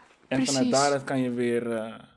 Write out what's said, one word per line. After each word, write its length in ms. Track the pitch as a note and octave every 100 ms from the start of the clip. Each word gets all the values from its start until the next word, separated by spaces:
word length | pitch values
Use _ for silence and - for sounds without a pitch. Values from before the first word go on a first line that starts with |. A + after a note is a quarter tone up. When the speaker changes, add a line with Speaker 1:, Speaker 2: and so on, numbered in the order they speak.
| - _ -
Speaker 1:
En 100 | C4
Speaker 2:
precies. 160 | C4 C4+
Speaker 1:
vanuit 160 | B2
daaruit 320 | C3 C#3+ C#3
kan 160 | C3+ C3+
je 120 | B2+
weer, 400 | A#2+ A#2+ A#2 A#2
eh, 220 | A2+ A2 A2 -